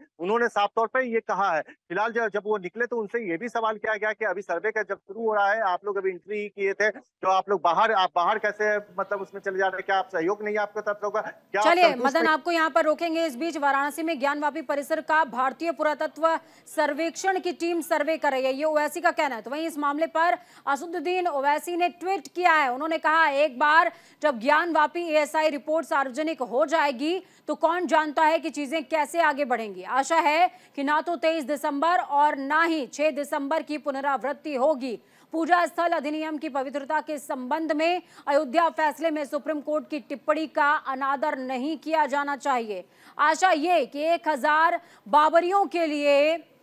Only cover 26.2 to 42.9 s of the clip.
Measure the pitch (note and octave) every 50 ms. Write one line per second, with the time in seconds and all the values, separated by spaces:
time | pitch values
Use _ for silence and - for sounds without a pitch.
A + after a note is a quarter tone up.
26.2 | D#4 D#4+ D#4+ - B3 G3+ A3 B3+ D#4 C#4 D#4 D#4+ D4 D4 C#4 A3+ C#4+ D#4 F4+ F#4+
27.2 | - - _ _ - - D4+ - - D#4 E4+ F4+ F4+ C4+ E4 D#4 D#4 D4+ C4+ E4
28.2 | D#4+ D4+ D#4+ E4 - D#4+ A#3 C#4+ D4 B3 D4 E4 C#4+ - D#4+ D#4 D4 - - E4+
29.2 | E4 D4+ D4 C4 D4 A#3 B3 A3 A3+ G#3 F#3+ F#3 F3+ F#3 A#3 C4 C4+ - E4 E4
30.2 | D4 C#4+ D4+ D#4+ F4+ F4 - - - - - - C#4 C#4 D4+ D#4 D#4 F4 F4 -
31.2 | - D#4+ E4 E4 C#4 A3+ D4 - - D4+ C#4+ C#4+ D#4 E4 F4+ F4+ D#4 - C#4+ C#4+
32.2 | D4 D4+ D4 C#4 C4+ C4+ D4+ D#4+ E4+ E4+ D#4+ D#4 B3+ - - - D4 D#4 C4+ D4
33.2 | C#4+ - D#4 D4 C#4 C#4 D#4 D#4+ D4+ - D4 D4 D4+ D4 C4+ C4+ C#4 C#4+ C#4 B3+
34.2 | G3 C#4 C#4+ C#4 - D#4 D4 B3 B3 D#4 D#4 B3+ B3+ C4 G#3+ - _ _ _ _
35.2 | _ _ - D#4+ E4 C#4+ F4 F4 E4+ D#4+ - - E4+ F4 E4+ D#4+ B3+ D4 D4+ D#4
36.2 | D#4 D#4+ D#4 D4 D#4 D#4 B3 C#4 C4 C#4 B3+ C#4+ C#4 B3+ D#4 D4+ D4 - D4+ C#4
37.2 | - - D4+ C4 B3+ B3 D4 D#4+ D#4+ D4 D#4+ D4+ D#4+ E4+ F4+ F4+ - _ - -
38.2 | - C#4 C#4+ C#4 D#4 B3+ A#3 E4 E4+ D#4+ D#4+ D#4+ D#4 D4+ C#4+ - D#4 E4 D4+ D#4
39.2 | D4 B3+ D4+ D4 - C#4+ D#4 D4 B3+ - D4+ D4+ B3 - D#4 D4 G#3+ - C#4+ -
40.2 | - - D#4 D#4 D#4+ C4 - D#4 D4 C#4+ D4+ D4+ - B3 C4+ C4 C#4 C4+ C#4 C4+
41.2 | B3+ D4+ D4 C4+ B3+ B3+ C4 B3 B3+ D4+ D#4+ A#3+ - D4+ D#4+ D#4 D4+ C4 B3+ C#4+
42.2 | C#4+ C#4 C#4+ - - C#4 C4 B3 A#3 G#3+ G3+ F3+ F3 _